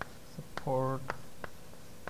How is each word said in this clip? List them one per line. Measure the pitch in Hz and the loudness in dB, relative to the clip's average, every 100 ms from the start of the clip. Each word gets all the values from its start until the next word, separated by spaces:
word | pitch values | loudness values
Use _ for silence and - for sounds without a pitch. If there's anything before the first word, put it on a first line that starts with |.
| - - - - | -8 -8 -8 -8
support | - - - 131 131 131 135 - - - - - - - - - - | -4 -2 4 6 6 4 2 -2 -2 -4 -4 -6 -8 -8 -8 -8 -6